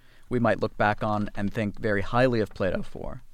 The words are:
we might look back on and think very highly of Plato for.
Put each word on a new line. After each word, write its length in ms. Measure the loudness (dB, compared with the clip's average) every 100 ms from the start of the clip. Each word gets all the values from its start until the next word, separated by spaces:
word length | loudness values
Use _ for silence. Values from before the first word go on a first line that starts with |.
| -18 -20 -4
we 120 | 2
might 180 | 2 2
look 160 | 0 2
back 280 | 2 2
on 260 | 0 0 -2 -2
and 160 | -4
think 240 | -2 -4 -2
very 220 | -2 0
highly 380 | 0 2 4 2
of 100 | -2
Plato 320 | -2 -2 0
for. 400 | -4 -6 -8 -8 -12